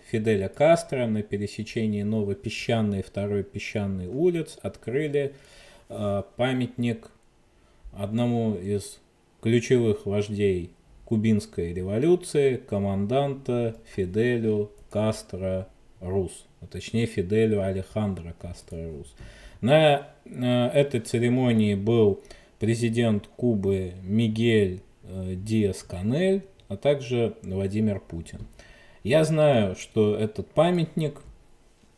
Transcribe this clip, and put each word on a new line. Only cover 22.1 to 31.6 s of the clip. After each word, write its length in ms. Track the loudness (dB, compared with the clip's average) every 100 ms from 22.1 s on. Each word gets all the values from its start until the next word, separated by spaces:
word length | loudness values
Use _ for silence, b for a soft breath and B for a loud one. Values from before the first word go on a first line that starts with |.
| 2 b b b -4
президент 680 | 0 0 0 2 2 0 -4 -2
Кубы 580 | 0 2 0 0 -4 -8
Мигель, 760 | -2 0 2 2 4 4 2 -2 -14 _
э, 320 | -14 -8 -6 -6
Диас-Канель, 1080 | 0 2 2 -2 -10 -6 -2 0 2 0 -4 -18 -14
а 80 | -2
также 600 | 0 0 0 0 0 -4
Владимир 580 | -6 -4 -2 0 0 0
Путин. 400 | -6 -12 -12 -14 -16 b b b b b
Я 200 | 2 4
знаю, 520 | 4 4 4 4 2 -4
что 400 | -2 2 2 2
этот 320 | -2 -4 -2
памятник, 720 | 2 4 2 0 -2 -4 -6 -18 -20 -20 -20